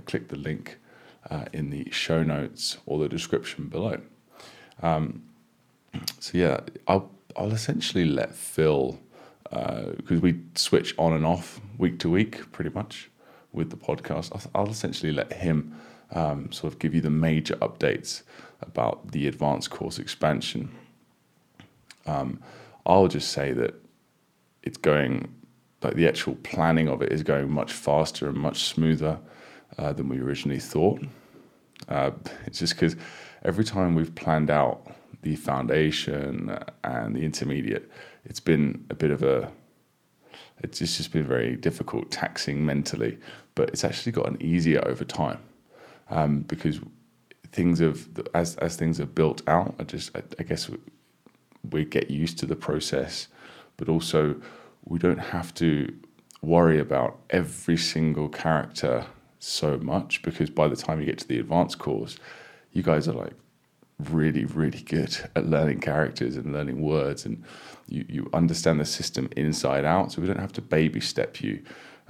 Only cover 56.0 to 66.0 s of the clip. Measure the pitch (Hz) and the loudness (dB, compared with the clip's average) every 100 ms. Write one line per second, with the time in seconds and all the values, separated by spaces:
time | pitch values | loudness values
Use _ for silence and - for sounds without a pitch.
56 | - _ _ - 78 85 85 78 71 67 | -18 _ _ -6 4 8 8 6 4 2
57 | 58 - - 90 80 - - 82 - 80 | 0 -4 0 0 0 -2 0 2 2 2
58 | 80 76 76 - 82 76 - - 67 62 | 2 2 -2 -2 2 2 0 -2 0 0
59 | - - _ _ - - 76 67 - 90 | -2 -14 _ _ -8 -2 0 0 0 -2
60 | - - 85 - 78 - 76 62 - 78 | -2 -4 -2 -2 0 2 2 2 -2 -2
61 | 71 - - 60 - 82 - - 73 55 | -2 -4 -2 -4 0 2 2 -2 -4 -4
62 | 57 - - - - - _ 92 85 76 | -4 -12 -18 -20 -20 -20 _ 0 4 4
63 | 76 58 50 - _ _ _ _ _ - | 2 -2 -6 -12 _ _ _ _ _ -12
64 | 73 80 78 73 64 78 76 - - 78 | -2 2 4 2 0 0 0 -2 -2 -2
65 | - - - - 80 73 78 - - 73 | 0 -4 -4 -2 2 4 2 0 0 2